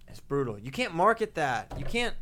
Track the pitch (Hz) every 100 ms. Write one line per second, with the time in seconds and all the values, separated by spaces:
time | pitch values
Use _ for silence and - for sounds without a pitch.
0 | - - - 139 127 101 120 135 247 165
1 | 202 226 214 - 143 113 - 135 139 233
2 | 233 -